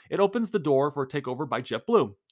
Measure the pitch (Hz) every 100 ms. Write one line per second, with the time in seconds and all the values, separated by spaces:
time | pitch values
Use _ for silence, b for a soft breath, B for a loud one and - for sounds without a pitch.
0 | b 180 196 233 220 202 147 135 143 143
1 | 135 147 127 127 143 117 131 110 - 226
2 | 110 - _